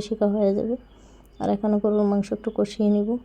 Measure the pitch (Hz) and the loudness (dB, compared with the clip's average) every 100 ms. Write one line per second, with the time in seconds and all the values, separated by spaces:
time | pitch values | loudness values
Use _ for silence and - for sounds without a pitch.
0 | 208 214 208 208 202 202 220 254 - - | 0 0 0 2 2 0 -2 -6 -8 -20
1 | - - - - 190 202 214 208 208 208 | -20 -20 -20 -6 -2 0 0 0 2 2
2 | 208 202 202 214 - 214 208 - 208 208 | 2 2 -2 -4 -6 -4 -4 0 2 2
3 | 208 240 | 2 -4